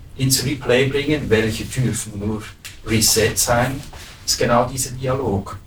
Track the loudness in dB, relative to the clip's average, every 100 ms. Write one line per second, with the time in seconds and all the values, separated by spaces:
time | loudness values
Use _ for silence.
0 | -14 -2 0 2 0 -2 2 4 4 0
1 | 0 0 2 2 2 0 -4 -2 0 0
2 | -6 -6 -4 -4 -6 -14 -18 -12 -2 2
3 | 4 4 2 2 2 2 2 -2 -8 -14
4 | -16 -10 -4 0 4 4 2 -2 -6 -4
5 | -2 -2 0 -2 -2 -10